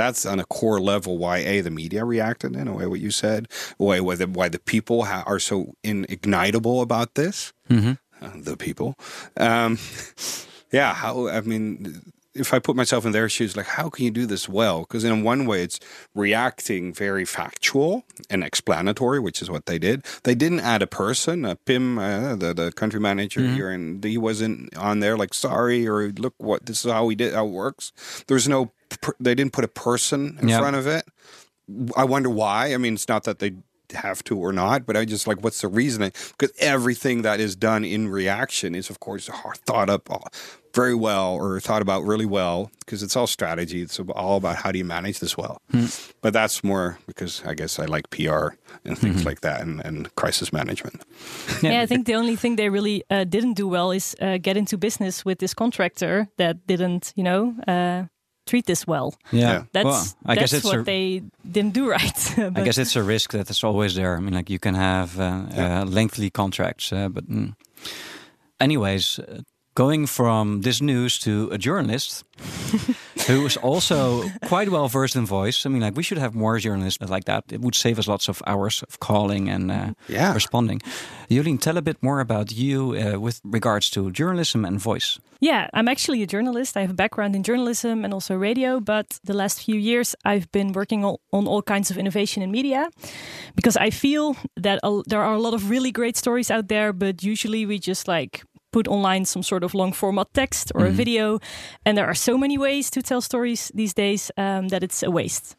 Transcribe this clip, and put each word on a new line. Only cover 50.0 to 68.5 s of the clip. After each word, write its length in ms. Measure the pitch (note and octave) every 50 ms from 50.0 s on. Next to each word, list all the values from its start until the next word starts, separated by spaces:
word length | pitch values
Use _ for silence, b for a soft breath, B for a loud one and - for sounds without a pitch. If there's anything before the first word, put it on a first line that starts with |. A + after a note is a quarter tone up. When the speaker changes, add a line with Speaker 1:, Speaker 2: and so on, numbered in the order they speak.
| D#2 - -
Speaker 1:
crisis 360 | - - - - - F2 -
management. 500 | - D2+ - - - - - - - - - B B B B B B B B B B B -
Speaker 2:
Yeah, 80 | -
Speaker 3:
Yeah, 80 | A#3 A#3+
I 40 | A#3
Speaker 2:
but 60 | A3
Speaker 3:
think 160 | B3 B3+ A3+
the 80 | A#3+ A3
only 200 | A3+ A#3 A#3 A#3
thing 220 | - - A#3+ A#3
they 120 | G#3+ G#3 G3+
really, 340 | G3 G3+ G#3 G#3 G#3 F#3+ - -
uh, 140 | G3 G3 F#3+
didn't 320 | F3 F3 A3 A#3 B3 G#3+
do 120 | F#3 G3+ F#3+
well 220 | F3+ F3 F3 F#3
is, 240 | F#3 F#3+ - - - -
uh, 160 | - F#3+ F#3
get 180 | F#3 D#3+ F#3+ F#3+
into 200 | G#3 G#3 - G#3+
business 460 | F3+ G3 A3+ - - G#3 F#3 F3+ - -
with 140 | F#3+ F#3 -
this 140 | F#3 F#3 -
contractor 760 | - A3+ B3 - - F3+ F3 - - F#3 E3 F3 G3+ G#3+ - _
that 300 | - F3+ E3 E3 F3 -
didn't, 460 | - F#3 E3+ F#3 F3+ F3 F3+ - - -
you 80 | G3+ F3+
know, 300 | F3+ F3+ G3 A3+ B3 A#3 A3+ -
uh, 400 | G3 F3+ F3+ F3+ F3+ F3+ F3+ F#3 - _ _ _ _ _ _ _
treat 200 | - - B3 -
this 220 | - F3 - -
well. 260 | F3 D#3 C#3 B2+ - - - _ -
Speaker 2:
Yeah. 100 | - A#2 A#2+ A#2
Speaker 1:
Yeah. 120 | A2 F2+ - - -
Speaker 3:
That's, 120 | F#3 B2
Speaker 2:
Well, 200 | C3+ C#3 G#2+ - G2 - - -
I 100 | G#2+ A2+
guess 160 | - A3+ -
Speaker 3:
that's 20 | C#3+
Speaker 2:
it's 120 | D3 -
Speaker 3:
what 140 | - - -
Speaker 2:
a 40 | -
Speaker 3:
they 380 | G3+ G3 F#3+ F#3+ F#3 F#3 F#3 - - - _ -
didn't 300 | F3+ E3+ G#3+ G3+ G#3+ F#3
do 160 | B3+ C#4 A#3+
<laughs> 60 | D#3
right. 420 | - - G3 - - - - - A#3+
Speaker 2:
I 100 | G#3+ F#3
Speaker 3:
But 140 | F3+ G2+ G2
Speaker 2:
guess 140 | A#2+ A2
it's 180 | B2+ B2+ A#2+ -
a 80 | B2 G2+
risk 280 | G2 A2 A2 - -
that 180 | - G#2 F#2+ -
is 120 | G2+ - -
always 300 | A2 G2+ G2+ G#2 G2 F2
there. 200 | F#2+ F#2 F#2 F2
I 60 | E2
mean, 120 | F#2+ G2+ F#2
like, 160 | F2+ F2 -
you 100 | G2 F2+
can 160 | - G#2 F#2
have, 440 | F#2 F#2+ F#2+ F#2 F#2 F2+ E2+ F2 F#2+
uh, 220 | F#2+ F2+ F#2 F#2+ G2 F#2+ F#2
Speaker 1:
Yeah. 280 | - F2+ F2+ F2 F#2
Speaker 2:
uh, 40 | G2
lengthy 440 | F#2+ F#2 G#2 A2 G#2+ - - G#2 F#2+
contracts, 640 | - G#2+ G2+ F#2+ - - F2+ E2 - - - - F#2+
uh, 160 | G2 G2 F#2+
but, 180 | F#2 - - -
mm. 260 | A2+ G#2+ G#2+ G#2 G#2 - _ B B B B B B B B B B B B B B B B B